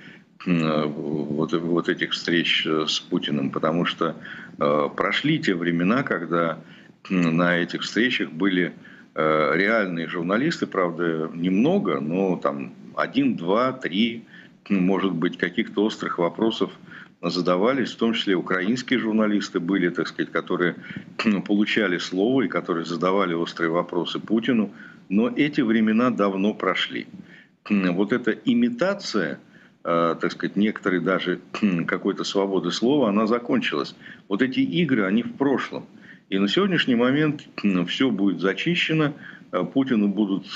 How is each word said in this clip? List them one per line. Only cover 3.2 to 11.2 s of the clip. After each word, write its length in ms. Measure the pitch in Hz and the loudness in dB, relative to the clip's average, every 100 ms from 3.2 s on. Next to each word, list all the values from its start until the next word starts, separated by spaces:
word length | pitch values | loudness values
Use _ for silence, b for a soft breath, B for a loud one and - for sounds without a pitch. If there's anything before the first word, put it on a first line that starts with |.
| - 73 67 | 0 -2 -2
потому 340 | - 78 82 | 0 0 0
что, 300 | 82 - 82 - B B B - | 0 -2 -4 -4 B B B -2
э, 300 | 73 73 71 | 0 2 0
прошли 440 | - 92 98 143 160 | -2 -2 0 0 2
те 160 | 101 | 0
времена, 480 | 87 85 85 90 127 | 0 0 2 2 2
когда, 560 | - 87 82 85 82 78 B B B _ - | 0 -4 -2 0 0 -4 B B B _ -2
м, 260 | 92 85 | 0 2
на 220 | 82 87 87 | 2 2 2
этих 240 | 85 80 | 0 -4
встречах 500 | - 104 127 123 78 | -4 0 0 0 -4
были, 400 | 78 98 90 80 B B B B | -2 0 2 0 B B B B
э, 360 | - 78 78 71 80 | -2 2 2 2 2
реальные 500 | 101 113 92 85 80 | 2 2 0 -4 -6
журналисты, 580 | 87 85 107 160 - | -4 -2 0 0 -2
правда, 640 | 101 95 87 82 85 80 | -4 0 -2 0 0 0